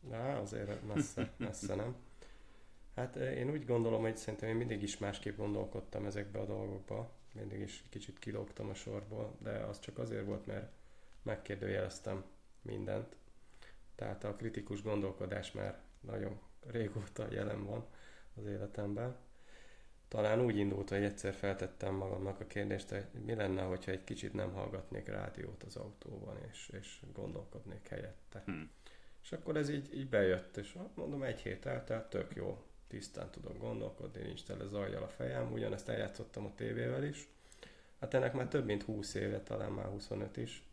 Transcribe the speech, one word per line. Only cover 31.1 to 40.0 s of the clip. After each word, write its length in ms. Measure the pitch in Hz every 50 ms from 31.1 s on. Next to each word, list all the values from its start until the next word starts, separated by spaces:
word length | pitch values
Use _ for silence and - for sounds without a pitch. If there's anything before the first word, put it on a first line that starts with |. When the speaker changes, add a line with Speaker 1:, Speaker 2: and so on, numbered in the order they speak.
| 147 139 135
Speaker 1:
egy 180 | 127 113 -
hét 260 | - - 98 - -
eltelt, 420 | 131 127 123 120 - 113 113 110 -
tök 260 | - - 92 - -
jó, 280 | - - 95 95 98 - - - - -
tisztán 440 | - - 110 - - - - 85 -
tudok 280 | - - - - - 98
gondolkodni, 640 | 107 117 113 110 107 104 - - - 101 104 - -
nincs 220 | 104 107 104 -
tele 220 | - - 101 101
zajjal 360 | 98 101 101 101 98 101 98 -
a 60 | -
fejem, 440 | - - 123 123 127 127 123 117 117
ugyanezt 360 | 117 110 107 104 101 - -
eljátszottam 560 | 113 110 107 101 - - 113 - - 110 107
a 100 | 104 101
tévével 500 | - 117 110 113 113 120 123 123 135 139
is. 240 | 147 143 - - - - - - - - - - - - - - - - -
Hát 140 | - - -
ennek 180 | 131 131 127 120
már 160 | 131 127 123
több 160 | - 151 123
mint 180 | 110 104 101 -
húsz 320 | - 110 104 101 - -
éve, 280 | 101 101 101 101 104 101
talán 300 | - 110 104 104 101 101
már 140 | 101 101
huszonöt 500 | 98 98 104